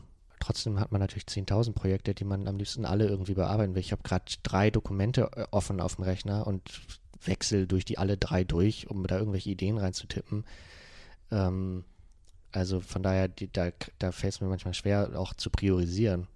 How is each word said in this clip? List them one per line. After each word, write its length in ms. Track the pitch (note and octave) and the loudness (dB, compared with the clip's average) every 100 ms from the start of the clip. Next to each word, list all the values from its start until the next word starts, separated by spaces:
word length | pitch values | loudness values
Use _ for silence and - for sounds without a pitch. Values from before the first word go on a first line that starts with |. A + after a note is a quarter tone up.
| - - - - | -8 -20 -18 -8
Trotzdem 400 | - - A2+ G2 | -2 -2 0 0
hat 120 | - | 0
man 80 | G2 | 0
natürlich 280 | G2 G2+ - | 0 -2 -6
zehntausend 480 | G2+ G2 G2+ A#2 - | -6 0 2 2 0
Projekte, 380 | F#2+ F#2+ - | 0 0 0
die 120 | G2 G2+ | -2 -2
man 220 | G2 G2 | -2 -2
am 100 | G2 | -4
liebsten 280 | G2+ - G#2+ | -4 -4 0
alle 220 | G2+ G#2 | 4 4
irgendwie 280 | G2 F#2+ F#2 | 2 0 2
bearbeiten 400 | F2+ G2 G2 F#2 | 2 2 2 0
will. 40 | |
Ich 100 | - | -2
hab 100 | G2+ | -4
grad 360 | - F2+ - - | 0 -2 -2 -6
drei 280 | - F#2+ G#2+ | 0 4 4
Dokumente, 580 | A2 - G2 G#2+ B2+ - A2+ | 4 0 0 2 4 2 -2
äh, 100 | - | 0
offen 280 | G2+ - G2 | 0 0 -2
auf 160 | F2+ - | -2 0
dem 80 | |
Rechner 420 | F#2 F2+ G2+ G#2 G#2+ | -2 0 0 -2 -2
und 140 | F#2+ - - - - - - | -4 -6 -18 -16 -18 -20 -8
wechsel 420 | - F#3+ - G2+ F#2 | -4 -2 2 2 4
durch 180 | F#2 - | 2 0
die 120 | - | -2
alle 200 | G2 G2 | 0 0
drei 260 | - F2+ | 2 2
durch, 460 | F#2 E2+ G#2 - - | 2 4 2 2 -6
um 180 | G2 F#2 | -4 -2
da 100 | F#2 | 0
irgendwelche 340 | G#2+ F#2+ G2+ | 0 -2 -2
Ideen 260 | F#2 F#2+ A2 | -2 0 0
reinzutippen. 640 | F#2 - - - - G#2 - - - - - - - - - | -2 -4 -8 -8 -4 -6 -6 -16 -20 -20 -20 -20 -20 -18 -4
Ähm, 540 | G#2+ F#2 F#2 F#2 F#2 - - - - - - - | 0 2 0 -2 -6 -10 -20 -20 -20 -20 -20 -6
also 300 | G2 F2+ F#2 | -2 0 0
von 200 | - F#2 | -2 0
daher, 280 | F#2+ F#2+ F#2 | 2 4 2
die, 220 | - F#2+ | -2 -4
da, 200 | F#2+ F2 - - - | 0 -2 -4 -14 -4
da 140 | F#2 | -4
fällt's 280 | - G2 - | 0 -4 -2
mir 60 | F#2+ | -2
manchmal 260 | F#2 F#2 F2+ | -2 -4 -2
schwer, 420 | G2+ G2+ G2+ E2 | 2 2 2 -2
auch 160 | F#2+ | -6
zu 160 | - - | -4 -2
priorisieren. 800 | - G2 F2+ F2 F#2+ A2+ F2+ F2 | 2 4 4 4 2 2 2 -4